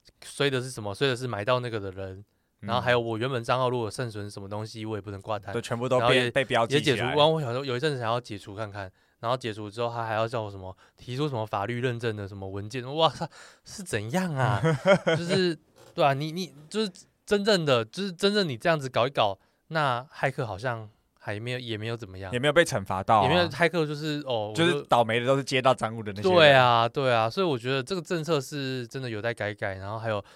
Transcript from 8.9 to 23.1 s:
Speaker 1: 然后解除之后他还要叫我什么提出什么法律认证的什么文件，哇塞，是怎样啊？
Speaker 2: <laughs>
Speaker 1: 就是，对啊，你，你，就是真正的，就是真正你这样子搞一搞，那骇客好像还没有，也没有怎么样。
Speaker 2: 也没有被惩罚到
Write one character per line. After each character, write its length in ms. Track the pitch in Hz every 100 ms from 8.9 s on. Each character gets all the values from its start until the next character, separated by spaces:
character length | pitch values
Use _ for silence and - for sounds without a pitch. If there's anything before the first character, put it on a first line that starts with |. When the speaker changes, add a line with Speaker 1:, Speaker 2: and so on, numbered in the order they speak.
| - _ _
Speaker 1:
然 100 | 117
后 40 | 127
解 160 | 120
除 200 | 107 104
之 100 | 104
后 80 | 120
他 160 | 117 113
还 80 |
要 140 | 110 113
叫 160 | 117
我 80 | 107
什 80 | 98
么 160 | 92 - _ _
提 200 | - 123
出 100 | 151
什 60 |
么 100 | 123
法 220 | 110 107 101
律 160 | 120
认 180 | 127 117
证 160 | 117 107
的 120 | 98
什 100 | 101
么 100 | 98
文 220 | 98 104
件， 140 | 123 123 147
哇 140 | 160
塞， 180 | 127 165 - - - -
是 160 | -
怎 300 | 180 113 107
样 240 | 160 185 139
啊？ 260 | 120 101 147 156 185
Speaker 2:
<laughs> 320 | 190 - 160
Speaker 1:
就 80 | 170
是， 320 | 190 180 160 _ _ - -
对 100 | 151
啊， 80 |
你， 180 | 135 156
你， 220 | 165 175 139 151
就 160 | 208 214
是 60 | - - _ -
真 180 | 208
正 220 | 196 196 151
的， 180 | 123 113
就 180 | -
是 80 | 196
真 240 | 170 202 208
正 120 | 185
你 80 | 117
这 140 | 175
样 100 | 160
子 80 | 131
搞 200 | 120 123
一 20 |
搞， 300 | 139 110 98 _ _ _
那 360 | 160 139 120 131
骇 160 | - 143
客 140 | 131 120
好 120 | 95
像 320 | 127 117 107 _ _ _
还 220 | - 104
没 120 | 117
有， 80 | 127
也 180 | 123 107
没 100 | 110
有 80 | 117
怎 140 | 110
么 80 | 92
样。 140 | 98
Speaker 2:
也 40 | 120
没 60 | 143
有 60 |
被 100 | 147
惩 200 | 165 120
罚 180 | 95 95
到 200 | 98